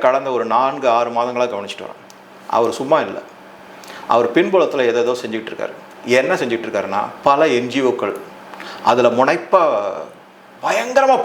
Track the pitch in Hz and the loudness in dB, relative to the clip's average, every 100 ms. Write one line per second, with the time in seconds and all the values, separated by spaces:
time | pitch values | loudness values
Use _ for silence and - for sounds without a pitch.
0 | 127 135 135 123 113 113 131 143 135 117 | 2 2 0 -2 0 2 2 0 2 2
1 | 120 117 120 123 123 101 101 - - - | 2 -2 -2 0 -2 -2 -8 -12 -14 -16
2 | - - - - - - 117 98 135 156 | -20 -20 -20 -20 -2 0 2 -2 2 2
3 | 127 - - - - - - - - - | 2 -6 -14 -20 -20 -20 -20 -20 -18 -18
4 | - 113 120 160 196 190 147 147 123 120 | 0 2 4 2 2 2 2 2 0 2
5 | 120 123 120 110 110 - - - - - | 0 -2 -4 -8 -8 -10 -10 -12 -20 -16
6 | 120 127 135 180 135 113 110 107 98 98 | 2 2 2 0 -2 -4 -2 -4 -4 -4
7 | 117 - - 139 156 123 123 127 131 120 | -6 -2 2 4 4 2 0 0 0 0
8 | 101 - - - - - - - - 120 | -2 -6 -12 -20 -20 -16 -16 -6 0 4
9 | 120 117 131 170 - 190 160 113 101 92 | 4 4 2 2 -2 -2 0 0 -4 -8
10 | 76 - - - - - - 185 240 262 | -12 -16 -20 -20 -20 -10 -4 -4 0 2
11 | 269 262 | 4 4